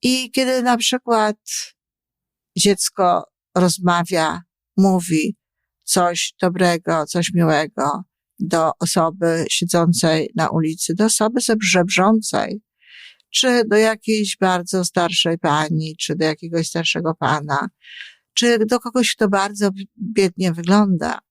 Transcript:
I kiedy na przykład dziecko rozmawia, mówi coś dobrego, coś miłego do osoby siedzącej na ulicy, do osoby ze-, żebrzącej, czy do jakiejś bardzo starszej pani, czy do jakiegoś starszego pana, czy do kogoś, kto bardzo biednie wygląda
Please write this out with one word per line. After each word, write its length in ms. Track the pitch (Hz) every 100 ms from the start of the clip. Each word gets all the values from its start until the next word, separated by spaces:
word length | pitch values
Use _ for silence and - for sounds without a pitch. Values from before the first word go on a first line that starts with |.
I 300 | 247 254 254
kiedy 320 | - 254 254
na 140 | 247 240
przykład 600 | 233 254 - 226 214 208 - - - _ _ _ _ _ _ _ _ -
dziecko 680 | 208 196 - - 180 175 - _ _ -
rozmawia, 880 | 180 170 180 175 170 175 160 165 175 _ _ -
mówi 580 | 190 185 175 160 156 - _ _ _ _
coś 500 | - - 175 175 - _
dobrego, 640 | 180 175 180 170 170 165 147
coś 280 | 180 170
miłego 720 | 180 165 156 151 - 135 147 185 _ _ _
do 320 | 165 170 160 -
osoby 680 | 175 - 165 180 170 165 156
siedzącej 840 | - 170 175 170 170 170 160 151 -
na 140 | 160
ulicy, 460 | 165 160 160 - 170
do 100 | 214
osoby 360 | - 220 240
ze-, 140 | 233 220
żebrzącej, 1000 | 196 185 175 185 190 220 220 - - 208 _ _ _ - - _ _
czy 340 | - 262 247 226
do 100 | 208
jakiejś 640 | 220 220 - 214 202 -
bardzo 480 | 190 180 175 190 180
starszej 520 | - 175 175 175 170
pani, 580 | 165 147 156 160 156 156
czy 160 | - 160
do 100 | 156
jakiegoś 420 | 156 170 170 160
starszego 480 | 170 160 - 165 165
pana, 540 | 131 147 147 139 143 _ - - - _ _
czy 320 | - 240 233 220
do 140 | 247
kogoś, 360 | 247 254 233 -
kto 140 | 208
bardzo 400 | 196 196 208 202 190 196 _ 202
biednie 400 | 214 190 175 180
wygląda 680 | 165 170 202 208 175 156 - _